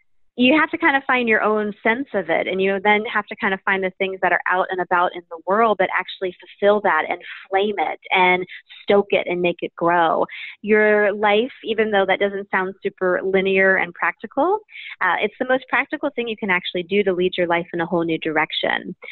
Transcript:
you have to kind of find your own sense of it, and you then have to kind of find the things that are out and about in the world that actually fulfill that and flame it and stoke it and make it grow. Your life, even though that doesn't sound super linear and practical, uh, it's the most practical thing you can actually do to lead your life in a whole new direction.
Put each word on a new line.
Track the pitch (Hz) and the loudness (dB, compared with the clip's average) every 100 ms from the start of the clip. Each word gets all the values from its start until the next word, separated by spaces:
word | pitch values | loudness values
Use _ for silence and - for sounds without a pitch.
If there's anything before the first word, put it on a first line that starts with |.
| _ _ _ - | _ _ _ 0
you | 247 311 | 4 4
have | 311 | 2
to | 320 | 0
kind | 330 277 | 0 0
of | 269 | 0
find | 254 233 | 0 2
your | 220 | 2
own | 208 214 208 202 | 2 0 -2 -4
sense | 233 233 277 | -2 -2 -2
of | 202 160 | -4 -2
it, | 165 - | -2 -2
and | 190 | -2
you | 190 196 | -2 0
then | 202 208 220 | 2 0 0
have | 214 208 | -4 -6
to | 220 | -4
kind | 214 | -4
of | 190 | -2
find | - 190 | -2 -2
the | 190 - | -2 -4
things | 190 190 | -6 -2
that | 180 | 0
are | 175 - | 0 0
out | 180 185 | 0 0
and | 185 | -4
about | 175 180 180 175 | 0 0 0 -2
in | 175 | -14
the | 165 175 | -12 -2
world | 202 233 202 | 2 2 2
that | 185 175 | 0 -2
actually | 185 - 185 180 | -6 -8 -10 -10
fulfill | - - 202 208 | -18 0 2 4
that | 202 156 151 | 2 0 0
and | 175 - - - | -6 -8 -18 -4
flame | 190 208 202 | -2 0 0
it | 156 - - | -4 -4 -2
and | 190 180 180 180 - - - | 2 4 4 0 -12 -20 -10
stoke | - 202 196 | 2 2 4
it | 190 - | 0 0
and | 175 | 0
make | 175 175 | 0 -2
it | 170 - | -8 -2
grow. | 170 175 165 - 180 - - - | 0 4 2 2 -2 -6 -16 -12
Your | 202 214 214 208 208 | 0 4 4 4 2
life, | 208 208 208 254 - | 2 2 2 0 -6
even | - 214 220 | -4 -2 0
though | 202 190 | 2 2
that | 185 | 0
doesn't | 202 196 202 | 0 -4 -4
sound | 196 185 196 | -4 -4 -6
super | 202 - 185 180 | -10 -4 -2 0
linear | 190 190 190 190 190 190 | 0 0 2 2 4 2
and | 175 | 0
practical, | - 170 - 226 - 330 427 427 - - - | -2 -4 -4 -6 -2 0 0 -4 -20 -18 -4
uh, | 185 170 | -2 0
it's | 208 - | -2 -4
the | 254 | -2
most | 262 - | -2 0
practical | 240 277 302 302 | -2 -2 -6 -6
thing | 262 233 | -6 -6
you | 214 | -6
can | 208 | -2
actually | 180 - 185 | -2 -2 -6
do | 170 196 | -2 0
to | 196 | 0
lead | 175 180 180 | 0 0 0
your | 175 | 0
life | 170 170 | 0 -2
in | 175 | -6
a | 165 | -2
whole | 175 | -2
new | 170 160 | -2 -2
direction. | 165 151 156 - - 120 - 185 - | -2 -2 -2 -2 -4 -4 -6 -14 -16